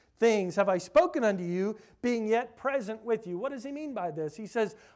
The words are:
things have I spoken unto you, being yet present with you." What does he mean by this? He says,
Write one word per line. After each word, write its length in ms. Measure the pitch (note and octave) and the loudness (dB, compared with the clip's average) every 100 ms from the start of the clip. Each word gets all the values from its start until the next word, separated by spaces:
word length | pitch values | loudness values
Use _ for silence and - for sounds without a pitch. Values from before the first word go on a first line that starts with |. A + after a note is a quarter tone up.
| _ - | _ 2
things 380 | A#3 G#3+ F3+ G3+ | 4 4 2 2
have 100 | G3 | 2
I 100 | F3+ | 2
spoken 460 | F3+ D4+ F4 D#4+ | 2 4 4 4
unto 200 | A3 F#3+ | 0 0
you, 340 | F3 F3+ G3+ G#3 - _ | 0 0 -2 -4 -14 _
being 260 | B3 A#3 G#3+ | -2 0 2
yet 300 | A3+ A#3 - | 0 0 -6
present 460 | C4+ C#4 G3+ A3 | -2 -2 -2 -6
with 220 | A#3 A3 F3+ | -2 -2 -2
you." 120 | F3 | -6
What 160 | C4 | -6
does 100 | C4+ | -6
he 80 | C4+ | -8
mean 220 | C#4+ D4+ | -8 -8
by 180 | A3+ F3 | -6 -4
this? 240 | D#3 D3+ - | -4 -6 -8
He 100 | G#3 | -6
says, 300 | A#3 G#3 - - | -2 -2 -4 -20